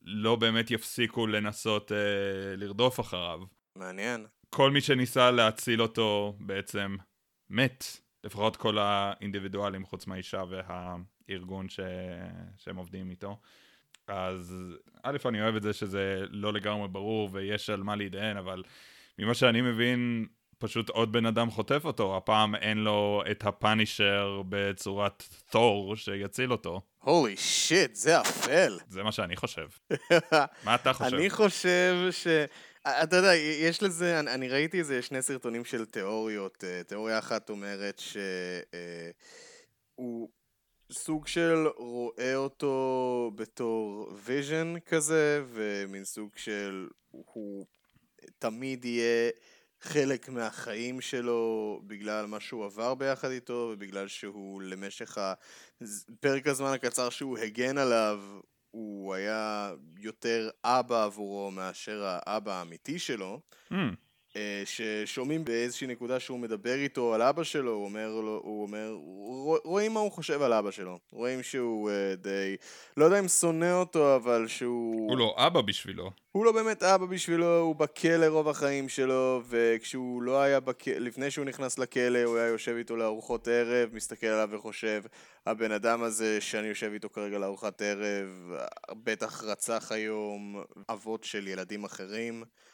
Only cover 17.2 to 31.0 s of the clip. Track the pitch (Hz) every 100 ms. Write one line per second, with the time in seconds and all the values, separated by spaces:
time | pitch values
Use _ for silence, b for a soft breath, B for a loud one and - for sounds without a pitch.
17.2 | 101 95 98 104 - 101 98 104 98 95
18.2 | 107 101 92 92 92 B B B B -
19.2 | 101 120 127 113 123 113 120 123 120 117
20.2 | 110 _ _ - 113 117 107 113 113 117
21.2 | 113 113 117 107 104 143 151 127 98 95
22.2 | - 107 107 107 107 107 107 104 104 104
23.2 | - 104 101 95 110 110 107 - 101 101
24.2 | 98 98 95 101 98 95 104 98 101 -
25.2 | - - - 113 120 101 98 110 - 98
26.2 | 98 - 127 120 87 90 - _ 131 170
27.2 | 120 98 - - - 170 139 - 131 160
28.2 | 107 - - 156 160 90 - 95 107 110
29.2 | 90 90 117 - - - - - - 170
30.2 | - 156 139 - 104 120 135 127